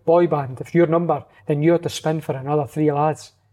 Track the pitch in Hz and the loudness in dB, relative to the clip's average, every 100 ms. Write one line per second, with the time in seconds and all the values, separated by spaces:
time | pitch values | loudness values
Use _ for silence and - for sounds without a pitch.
0 | - 170 175 147 131 123 - 170 165 170 | 2 2 4 0 -6 -12 -2 2 4 2
1 | 170 143 - _ - 147 160 170 160 - | 0 -4 -6 _ -4 0 2 2 -2 -6
2 | 156 160 151 135 135 151 131 151 151 143 | -4 -4 -6 -8 -4 -4 -2 -2 -2 0
3 | 156 - - _ _ | -2 -4 -10 _ _